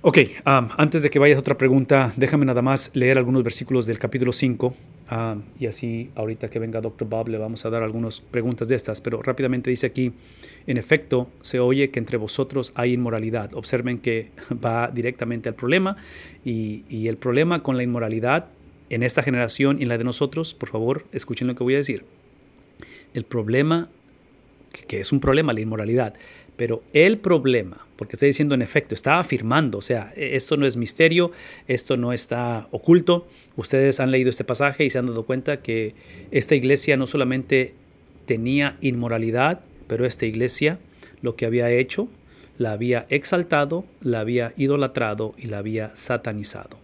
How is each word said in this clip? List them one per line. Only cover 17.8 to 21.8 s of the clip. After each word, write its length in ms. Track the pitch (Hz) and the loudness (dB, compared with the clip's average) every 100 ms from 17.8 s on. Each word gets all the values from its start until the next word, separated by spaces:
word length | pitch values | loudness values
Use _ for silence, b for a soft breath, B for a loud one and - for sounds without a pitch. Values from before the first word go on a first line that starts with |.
inmoralidad 640 | 123 120 113 113 120 151 - - - - _ | -2 -2 -2 -2 0 0 -2 -20 -20 -20 _
en 140 | 117 | -2
esta 200 | 123 - | 0 0
generación 560 | 135 123 117 - 139 139 | 0 0 0 2 2 2
y 40 | |
en 40 | 123 | 0
la 100 | 120 | -2
de 60 | |
nosotros, 500 | 123 120 143 160 160 | -2 -2 -2 -2 -8
por 140 | - - | -8 -8
favor, 380 | 110 113 139 - | -4 -2 -4 -6
escuchen 340 | - - 117 123 | -10 -8 -4 -4
lo 80 | 123 | -2
que 80 | |
voy 120 | 123 | 0
a 20 | |
decir. 260 | 135 | 0